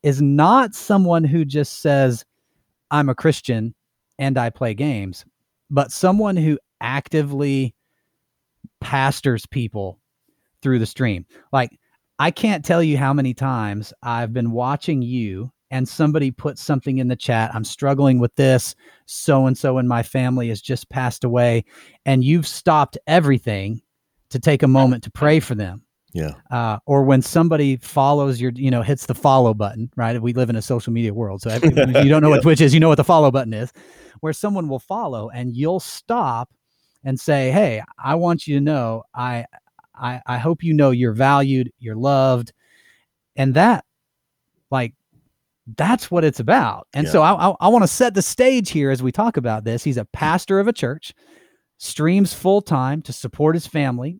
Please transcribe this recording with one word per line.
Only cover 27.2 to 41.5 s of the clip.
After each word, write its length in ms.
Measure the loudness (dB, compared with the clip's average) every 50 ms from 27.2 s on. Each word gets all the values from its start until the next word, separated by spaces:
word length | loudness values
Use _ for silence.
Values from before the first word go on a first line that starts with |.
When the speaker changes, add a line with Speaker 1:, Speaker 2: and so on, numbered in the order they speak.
Speaker 1:
somebody 560 | 2 2 2 2 2 2 2 2 2 0 0
follows 640 | -2 -6 -6 -2 0 2 2 2 2 0 -2 -2 -2
your, 100 | -4 -6 -4
you 140 | -2 -2 0
know, 120 | 0 0
hits 240 | 0 -2 -4 -4 -4
the 100 | -8 -8
follow 380 | 0 2 4 4 6 4 4 2
button, 360 | 0 -4 -6 -4 -8 -10 -10 _
right? 260 | -4 -4 -2 -2 -2
We 120 | -4 -4 -2
live 160 | -2 -2 -2
in 80 | -2
a 40 | -4
social 300 | -2 -4 -4 -4 -2 -4
media 220 | -4 -2 -2 -4 -4
world. 280 | -4 -6 -6 -8 -8
So 80 | -8 -6
if, 120 | -4 2 2
if 400 | 2 4 4 2 4 4 4 6
you 60 | 6
don't 120 | 6 6
know 80 | 6 6
what 60 | 4
Speaker 2:
<laughs> 40 | 6
Yeah. 20 |
Speaker 1:
Twitch 180 | 6 4 6 6
is, 120 | 6 6 6
you 80 | 6
know 80 | 6 6
what 60 | 6
the 60 | 4 4
follow 260 | 4 6 6 6 4
button 220 | 4 2 -2 -4 -6
is, 180 | -8 -8 -10 _ -20 -20 -20 -20 -20 -20 -20 _ -8
where 140 | -8 -6 -6
someone 340 | -4 -4 -4 -4 -4 -4
will 120 | -6 -8 -8
follow 500 | -8 _ -8 -8 -6 -8 -8 -8 -10 -10
and 260 | -10 -8 -8 -8 -6
you'll 240 | -4 -2 -2 -2 -4
stop 720 | -6 -10 -16 -18 _ _ -4 -2 -2 -2 -4 -6 -8 -10 _ _ _ _ _ _ _ _ _ _ _
and 120 | -6 -6
say, 320 | -4 0 0 0 0 0 2
"Hey, 320 | 2 2 2 2 -2 -6 -10 -14 -18
I 180 | -12 -6 -4 -2
want 300 | 0 0 0 -2 -2 -2
you 120 | -2 -2
to 40 | 0
know, 420 | 0 0 0 -2 -2 -4 -6 -8 -10 _ _
I, 300 | -8 -8 -6 -6 -8 -10 -12 _ -20 _ _ _ _ _ _ _
I, 240 | -10 -10 -10 -10 -10 -8
I 100 | -6 -6
hope 260 | -4 -2 -2 -4 -2 -2
you 80 | 0 2
know 180 | 4 4 4
you're 220 | 4 2 0 0 0
valued, 580 | 2 2 4 4 4 2 2